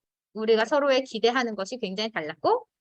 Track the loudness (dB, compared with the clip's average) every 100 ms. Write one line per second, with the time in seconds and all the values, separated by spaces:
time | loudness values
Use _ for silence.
0 | _ _ _ -4 2 2 4 2 4 2
1 | 0 0 0 2 -2 -6 -8 -8 -8 -6
2 | -6 -6 -8 -2 0 0 -2 _